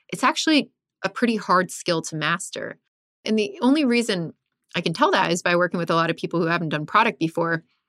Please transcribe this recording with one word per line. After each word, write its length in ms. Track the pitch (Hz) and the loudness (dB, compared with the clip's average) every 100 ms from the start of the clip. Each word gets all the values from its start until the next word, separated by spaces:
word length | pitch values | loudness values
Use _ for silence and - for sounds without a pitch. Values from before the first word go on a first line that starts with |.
| _ | _
it's 100 | - | 0
actually 480 | 160 320 - 302 - _ _ _ | 0 2 2 2 2 _ _ _
a 60 | 185 | -6
pretty 260 | - 240 | 0 0
hard 380 | 220 180 180 180 | 0 2 2 2
skill 280 | - - 165 | -4 -4 -4
to 120 | 160 | -4
master. 640 | 156 151 170 - - - - _ _ _ _ | -4 -2 -4 -6 -10 -10 -12 _ _ _ _
And 120 | - 220 | -2 -2
the 220 | 208 - | -2 0
only 240 | 247 302 | 2 2
reason 500 | 262 240 226 190 160 - _ _ _ 180 | 2 2 0 -2 -6 -10 _ _ _ -6
I 60 | |
can 100 | 175 | -4
tell 180 | 165 311 | 2 2
that 220 | 269 170 | 4 2
is 100 | 175 | 0
by 140 | 180 175 | 2 2
working 220 | 175 180 | 2 0
with 120 | 165 | 0
a 60 | 165 | 0
lot 140 | 165 | 0
of 60 | 160 | -2
people 220 | 185 170 | -4 -2
who 80 | 165 | 0
haven't 220 | 170 165 | 0 -2
done 180 | 151 156 | -4 0
product 320 | 214 226 - | 2 2 0
before, 460 | 165 - 165 165 - _ | -2 -2 -2 -2 -6 _